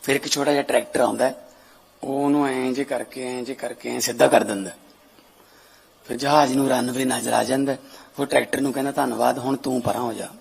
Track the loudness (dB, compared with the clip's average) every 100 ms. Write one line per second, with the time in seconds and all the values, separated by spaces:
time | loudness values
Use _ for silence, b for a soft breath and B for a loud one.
0 | 0 -2 0 0 2 2 2 0 0 0
1 | 0 2 0 -2 -18 B B B B _
2 | -6 0 2 2 2 0 -2 -2 -4 -4
3 | -6 -10 -8 -8 -8 -8 -10 -8 -6 -4
4 | -4 4 6 6 2 -4 -6 -12 -20 _
5 | _ -20 _ _ b b b b b _
6 | -10 -4 4 4 4 2 2 2 0 -2
7 | 0 0 0 0 2 0 0 -4 B B
8 | B -6 2 2 2 -2 -2 -2 -2 -2
9 | -2 2 0 2 -2 -2 -2 -2 -2 -2
10 | -4 -6 -10 -14